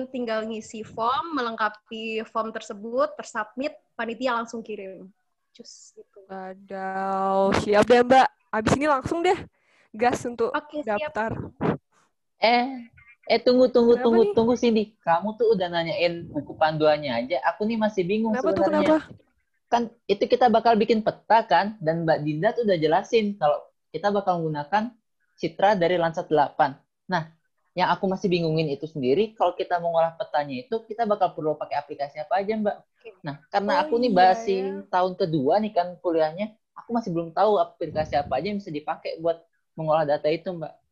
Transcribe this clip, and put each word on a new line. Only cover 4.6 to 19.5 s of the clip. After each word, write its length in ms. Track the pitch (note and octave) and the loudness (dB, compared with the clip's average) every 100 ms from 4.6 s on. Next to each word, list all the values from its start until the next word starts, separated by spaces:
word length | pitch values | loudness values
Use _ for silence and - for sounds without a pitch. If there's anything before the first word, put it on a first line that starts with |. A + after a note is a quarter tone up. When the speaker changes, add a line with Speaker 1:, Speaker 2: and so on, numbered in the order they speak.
Speaker 1:
kirim. 480 | A3 G3+ F#3+ F#3 F#3+ _ _ _ _ | -12 -12 -14 -16 -20 _ _ _ _
Cus, 460 | - - - - A4 | -20 -20 -20 -20 -20
gitu. 240 | - G4+ C4+ | -20 -20 -18
Speaker 2:
Wadaw, 1300 | F#3+ F#3 F#3+ G3 F#3+ F#3+ F#3+ G3 F#3+ F#3+ G3 G3 - | -14 -14 -16 -14 -10 -6 -4 -4 -2 2 2 4 2
siap 240 | G#3 G#3 A3 | 4 4 6
deh, 160 | A#3+ | 6
Mbak. 240 | B3 C4 - _ _ | 8 6 6 _ _
Abis 200 | A3 A3 C4+ | -2 0 2
ini 100 | D4+ | 2
langsung 380 | C4+ - E4 | 0 -2 0
deh, 140 | F4+ F4+ - _ _ _ _ G#3+ | 0 0 -4 _ _ _ _ -2
gas 240 | A#3+ - B3 | -2 0 -4
untuk 240 | A#3 A3+ | -4 -2
Speaker 1:
Oke, 320 | D4+ - D4+ | -2 -6 -8
siap. 240 | A3+ G#3 G3+ | -4 -4 -4
Speaker 2:
daftar. 240 | G#3+ A3 A3 - - - - _ _ _ _ _ - | -4 -6 -6 -10 -6 -4 -4 _ _ _ _ _ -2
Speaker 3:
Eh, 300 | G#3+ A#3+ C4 B3+ A#3 _ - _ - | 2 2 0 -8 -16 _ -20 _ -2
eh, 140 | A#3 | 0
tunggu, 260 | B3 B3+ B3+ | 4 4 4
tunggu, 240 | B3 A#3 A#3+ | 4 4 4
Speaker 2:
Kenapa 80 | |
Speaker 3:
tunggu, 180 | B3 A3+ | 4 4
Speaker 2:
nih? 100 | A3+ F#4+ | 4 4
Speaker 3:
tunggu, 180 | A3+ | 2
Cindy. 300 | A#3+ A#3+ A3 G3+ _ | 2 2 2 -2 _
Kamu 280 | E3+ E3+ G3+ | 0 0 0
tuh 220 | G#3+ A3+ G3 | 0 2 2
udah 120 | F3 | 0
nanyain 560 | E3+ E3 D#3 E3+ E3+ D3 | -2 -2 0 -2 -2 -10
buku 240 | D3 - | -10 -8
panduannya 560 | - D#3 D#3 D3+ D3+ C#3+ | 0 0 2 2 2 0
aja. 260 | A#2 B2+ E3+ - | -4 -2 -2 -2
Aku 160 | A3 | -2
nih 160 | G#3+ A3+ | -2 -2
masih 240 | G#3+ G3 | -2 0
bingung 320 | F3 G#3+ A3+ B3 | -2 0 0 0
Speaker 2:
Kenapa 160 | D4+ | 0
tuh, 120 | D4 D4 | 0 2
Speaker 3:
sebenarnya. 300 | D4+ D4 D#4 | 2 2 2
Speaker 2:
kenapa? 0 | - - _ _ _ | 0 -20 _ _ _